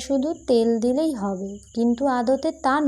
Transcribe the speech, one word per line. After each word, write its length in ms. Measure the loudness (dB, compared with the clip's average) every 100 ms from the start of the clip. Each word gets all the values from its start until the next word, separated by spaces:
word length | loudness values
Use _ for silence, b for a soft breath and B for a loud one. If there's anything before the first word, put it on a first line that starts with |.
| 0
শুধু 220 | 0 -2 -4 0
তেল 200 | 2 2 2
দিলেই 300 | 0 0 -2 -2
হবে, 260 | -4 -6 -8 -12 -8 -2
কিন্তু 280 | 0 2 0 0
আদতে 320 | 0 0 -2 -2 0
তা 100 | 2